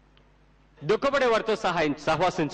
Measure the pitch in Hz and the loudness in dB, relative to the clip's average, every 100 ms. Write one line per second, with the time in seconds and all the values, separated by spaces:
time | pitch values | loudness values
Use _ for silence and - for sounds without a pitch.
0 | _ _ _ _ _ _ _ - 147 214 | _ _ _ _ _ _ _ -8 -2 0
1 | 277 277 254 220 220 202 196 175 156 139 | 2 2 2 2 0 -2 0 0 0 -2
2 | - 156 180 170 147 | -2 0 0 0 -2